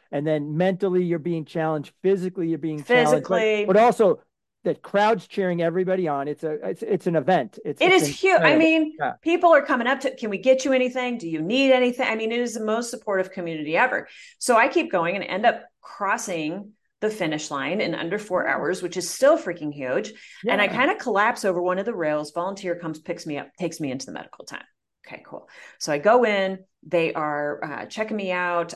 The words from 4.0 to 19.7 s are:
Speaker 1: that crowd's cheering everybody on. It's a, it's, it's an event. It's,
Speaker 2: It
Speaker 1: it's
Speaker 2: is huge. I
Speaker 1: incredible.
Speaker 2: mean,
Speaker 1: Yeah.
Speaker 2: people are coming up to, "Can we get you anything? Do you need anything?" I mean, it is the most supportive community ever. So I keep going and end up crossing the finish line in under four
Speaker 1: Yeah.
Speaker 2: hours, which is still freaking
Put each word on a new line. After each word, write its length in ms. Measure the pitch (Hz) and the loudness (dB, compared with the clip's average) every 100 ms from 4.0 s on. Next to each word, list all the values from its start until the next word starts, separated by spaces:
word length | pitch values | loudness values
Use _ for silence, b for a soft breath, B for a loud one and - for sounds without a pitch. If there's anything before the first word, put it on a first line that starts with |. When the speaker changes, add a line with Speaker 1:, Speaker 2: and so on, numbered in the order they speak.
| 202 - _ _ _ _ | 4 2 _ _ _ _
Speaker 1:
that 180 | 180 147 | -4 -4
crowd's 440 | - 202 214 226 - | -2 2 2 2 -2
cheering 360 | - 185 170 | -4 -2 0
everybody 440 | 165 175 185 185 165 | 0 0 0 0 -2
on. 220 | 139 143 | -2 -4
It's 160 | 147 | -6
a, 80 | 160 151 190 | -6 -6 -6
it's, 140 | 180 | -6
it's 240 | 220 190 180 | -2 -2 0
an 100 | 160 | 0
event. 420 | 131 175 117 - | 2 2 0 -8
It's, 160 | 151 143 | -8 2
Speaker 2:
It 120 | 339 | 4
Speaker 1:
it's 160 | 370 - | 6 4
Speaker 2:
is 120 | - | 2
huge. 120 | 381 | 2
I 160 | 349 - | 4 6
Speaker 1:
incredible. 60 | 311 | 6
Speaker 2:
mean, 340 | 320 320 311 - | 4 4 0 -4
Speaker 1:
Yeah. 140 | 135 - | -6 -4
Speaker 2:
people 320 | 311 349 349 | -2 4 6
are 100 | 294 | 6
coming 220 | - 254 240 | 4 0 0
up 140 | 262 | -2
to, 140 | 262 - | -4 -6
"Can 120 | 220 | -6
we 80 | 196 | 0
get 300 | 262 262 277 | 4 4 4
you 60 | |
anything? 420 | 262 254 254 247 240 | 0 0 -2 -4 -4
Do 100 | 165 | -6
you 120 | 156 | -4
need 320 | 165 254 269 | -2 2 4
anything?" 340 | 254 247 247 220 | 6 4 0 -2
I 80 | 220 | -2
mean, 140 | 220 | -2
it 100 | 240 | -2
is 120 | 240 | -4
the 120 | 220 | -4
most 260 | 214 220 233 | -2 -2 -4
supportive 400 | - - 190 185 | -8 -2 -2 -2
community 420 | - 170 160 151 | -6 -8 -6 -2
ever. 340 | 170 254 202 - B B B | 0 2 0 -8 B B B
So 180 | - 226 | 2 4
I 120 | 269 | 4
keep 220 | 349 - | 2 0
going 220 | 185 165 | 0 0
and 100 | 196 | -2
end 220 | - 190 233 | -4 0 0
up 160 | - - _ | 0 -4 _
crossing 920 | - - 196 233 208 165 151 185 202 _ _ _ | -20 -6 -4 -2 -4 -6 -6 -8 -12 _ _ _
the 80 | 214 | -6
finish 400 | 214 165 151 - | -2 -4 -4 -6
line 300 | 143 139 202 | -6 -4 -2
in 140 | 170 | -4
under 240 | - 170 202 | -4 -6 -6
four 260 | 208 175 | -4 -2
Speaker 1:
Yeah. 100 | - | -2
Speaker 2:
hours, 280 | 135 143 185 | -2 -2 -4
which 140 | 180 180 | -6 -6
is 120 | 170 | -8
still 280 | - 269 320 | 2 4 4
freaking 340 | - 165 151 | 0 -8 -8